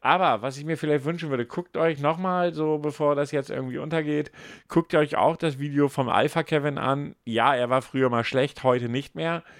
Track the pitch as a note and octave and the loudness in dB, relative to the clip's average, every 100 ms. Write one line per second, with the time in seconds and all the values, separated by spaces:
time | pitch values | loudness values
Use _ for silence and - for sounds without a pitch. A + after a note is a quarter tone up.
0 | B2+ F3+ E3+ A2 B2+ C3+ D3+ D#3+ D3+ D3 | 0 2 2 0 -2 -8 -6 -4 0 0
1 | C#3 E3+ D#3+ B2+ A#2+ - F3 D#3+ E3 C#3+ | -2 -6 -4 -4 -4 -6 -6 0 0 2
2 | D3 E3 F#3 F3+ F3 D#3 D#3 D3+ D3 D3 | 0 0 -2 0 0 0 -2 0 -2 0
3 | D3 C#3+ C#3+ D3 C#3 C3+ C3 C3+ D3+ E3 | 0 2 0 -2 -4 -6 -6 -6 -4 -4
4 | D3+ D3 D3 - - - - E3 D#3+ E3 | -2 -2 -4 -10 -20 -20 -2 -2 2 2
5 | D3 - B2+ E3 E3 C3 D3 C#3+ C#3+ - | 2 2 2 2 -2 -2 -2 2 2 2
6 | B2+ F#2 C#3+ E3 D3+ D#3 D3 D3 C3 C#3 | 0 2 2 0 0 0 0 -2 -2 -2
7 | D3 - - A2+ B2 B2+ A#2+ C3 - C3+ | -4 -10 -4 2 4 4 2 0 0 2
8 | C3 A#2 A2+ C3 C#3+ - C3 B2 A#2+ B2+ | 2 2 0 0 0 0 2 2 0 -4
9 | C#3 D#3+ E3 E3+ - | -6 -6 -4 -4 -8